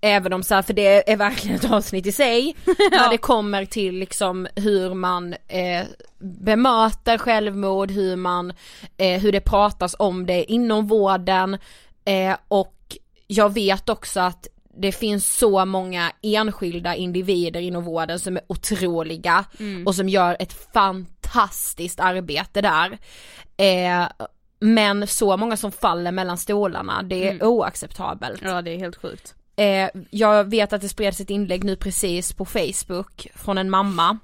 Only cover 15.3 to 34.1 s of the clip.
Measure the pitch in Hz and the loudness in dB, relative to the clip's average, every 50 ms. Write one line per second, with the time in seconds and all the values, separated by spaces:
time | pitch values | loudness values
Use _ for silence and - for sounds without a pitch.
15.3 | - - 254 220 196 190 185 190 190 190 185 185 185 175 170 170 - _ - 214 | 0 2 4 4 4 4 2 2 0 -4 -4 -4 -4 -4 -4 -4 -4 _ -4 0
16.3 | 208 214 220 214 208 - 208 175 170 170 175 175 175 - 180 180 175 180 185 185 | 0 0 0 -2 -4 -6 -6 -6 -6 -6 -4 -4 -4 -4 -4 -4 -4 -4 0 0
17.3 | 196 175 175 165 165 170 175 180 180 175 175 175 165 165 165 160 165 175 - 196 | 0 0 0 -2 -4 -6 -6 -6 -6 -6 -6 -6 -4 -4 -4 -4 -6 -8 -6 -6
18.3 | 185 175 - _ 185 - - - 214 185 180 175 170 165 160 160 165 160 - 175 | -6 -8 -6 _ -8 -6 -4 -4 -4 -2 -2 -2 -2 -2 -4 -6 -8 -6 0 2
19.3 | 170 180 196 - - - 214 208 196 185 175 196 190 180 190 190 190 196 180 175 | 2 2 2 0 -12 -12 -10 -8 -8 -4 -2 -2 0 0 0 2 2 4 4 2
20.3 | 175 - - 175 - - - _ - 233 202 190 185 190 180 - - _ - - | 2 -2 -6 -10 -10 -20 -20 _ 2 2 2 2 0 -4 -10 -14 -18 _ -10 -2
21.3 | - 247 214 185 - - - - - - 170 170 - - - 185 180 185 180 165 | 2 2 0 2 0 -8 -8 -8 -8 -8 -8 -10 -6 0 0 0 0 0 -4 -4
22.3 | 147 147 - - - 208 202 202 160 156 165 185 208 214 - - - - - - | -6 -6 -6 -4 -4 0 2 2 2 2 2 0 -2 -10 -18 -20 -20 -20 -20 -20
23.3 | - - - - - - 196 196 185 180 180 180 180 180 175 - - _ - - | -20 -20 -20 -20 -2 2 4 4 4 4 2 2 2 2 0 -2 -4 _ -16 -16
24.3 | _ _ _ _ _ _ - 214 226 214 214 202 202 202 202 196 - - 226 202 | _ _ _ _ _ _ 4 4 6 6 4 4 2 0 -2 -4 -2 0 2 2
25.3 | 190 185 214 233 226 208 - 202 190 - - 202 170 170 175 175 180 190 185 180 | 2 2 0 -2 -4 -4 -6 -8 -6 -2 0 0 0 0 -2 -4 -4 -4 -4 -4
26.3 | 175 170 - - 208 208 202 185 170 - 190 190 196 196 190 185 190 185 185 196 | -4 -6 -4 -2 0 0 0 0 -2 -4 -6 -4 -4 -6 -4 -4 -4 -2 -2 -2
27.3 | 196 - - 220 240 233 170 - - - - 160 - - 185 - 160 185 - 127 | -2 0 2 2 2 2 0 -2 -4 -8 -14 -14 -12 -10 -8 -8 -8 -8 -8 -10
28.3 | - - - 190 185 175 175 170 165 175 185 175 175 - - - - - _ - | -10 -8 -8 -6 -6 -4 -6 -6 -8 -8 -8 -10 -12 -12 -12 -12 -12 -12 _ -20
29.3 | - _ _ _ _ - 208 202 196 190 190 190 - 190 170 _ - 208 220 208 | -20 _ _ _ _ 2 2 4 4 2 0 -2 -4 -10 -16 _ -2 2 4 6
30.3 | 214 208 208 196 214 226 208 202 - 202 196 196 - - 214 196 190 - 196 - | 6 6 4 2 2 0 0 0 -2 -4 -6 -8 -6 -2 -2 -2 -2 -4 -8 -6
31.3 | 202 202 208 180 180 185 190 202 190 - - 196 185 - - 190 175 175 175 - | -4 -4 -2 -2 -2 -2 -2 -2 -2 -2 -4 -4 -4 -2 -2 -2 -2 -2 -4 -6
32.3 | - - 190 - - 226 170 135 160 - - - 185 175 196 - _ - - - | -6 -8 -10 -6 -4 -4 -2 -2 -4 -6 -8 -6 -8 -8 -8 -10 _ -20 -20 -20
33.3 | _ - - - 196 190 190 190 190 190 196 202 190 170 165 175 | _ -12 -6 -4 -2 -2 -2 0 0 2 2 0 0 2 2 2